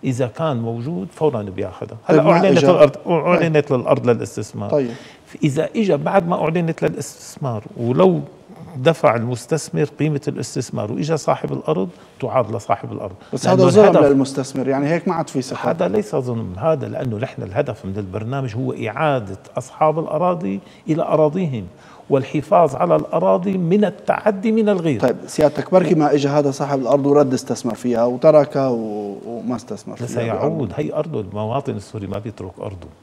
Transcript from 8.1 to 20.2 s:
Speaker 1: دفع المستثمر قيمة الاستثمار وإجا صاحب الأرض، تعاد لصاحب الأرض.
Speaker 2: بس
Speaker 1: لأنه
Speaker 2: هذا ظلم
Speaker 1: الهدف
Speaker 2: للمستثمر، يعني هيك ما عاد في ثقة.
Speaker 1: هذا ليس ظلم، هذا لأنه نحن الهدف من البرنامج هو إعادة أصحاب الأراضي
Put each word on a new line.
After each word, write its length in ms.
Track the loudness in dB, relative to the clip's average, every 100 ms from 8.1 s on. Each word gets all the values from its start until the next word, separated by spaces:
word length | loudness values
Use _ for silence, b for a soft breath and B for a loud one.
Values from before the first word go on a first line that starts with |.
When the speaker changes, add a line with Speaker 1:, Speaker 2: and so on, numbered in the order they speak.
| 4 -4 -16 -20 -20 -16 0
Speaker 1:
دفع 380 | 0 4 2 2
المستثمر 680 | -2 -6 -4 -6 -4 -4
قيمة 380 | -4 -2 -2 -2 -4
الاستثمار 640 | -6 -6 -6 -6 -6 -6
وإجا 240 | -4 -2 -2
صاحب 380 | 0 -2 -2
الأرض، 360 | -6 -4 -2 -2 -8 B B
تعاد 340 | -2 0 0 -4
لصاحب 360 | -2 -4 -4
الأرض. 240 | -10 -10 -12 B
Speaker 2:
بس 120 | -4 2
Speaker 1:
لأنه 180 | 6
Speaker 2:
هذا 60 | 6
ظلم 140 | 8 8
Speaker 1:
الهدف 160 | 8 6
Speaker 2:
للمستثمر، 640 | 4 2 -2 -6 -4 -2
يعني 200 | 0 0
هيك 200 | 0 0
ما 60 |
عاد 160 | -4 -4
في 120 | -4
ثقة. 300 | -6 -6 -4
Speaker 1:
هذا 160 | -2 0
ليس 280 | 0 -2 -4
ظلم، 380 | -2 -4 -6 -4
هذا 300 | 0 0 -2
لأنه 300 | -6 -4 -4
نحن 240 | -6 -8
الهدف 440 | -8 -4 -4 -4 -8
من 120 | -8
البرنامج 580 | -8 -8 -6 -6 -6 -6
هو 180 | -6
إعادة 640 | -4 -6 -2 0 0 -4 -14 -10 -10
أصحاب 420 | -10 -2 0 0
الأراضي 600 | -2 -2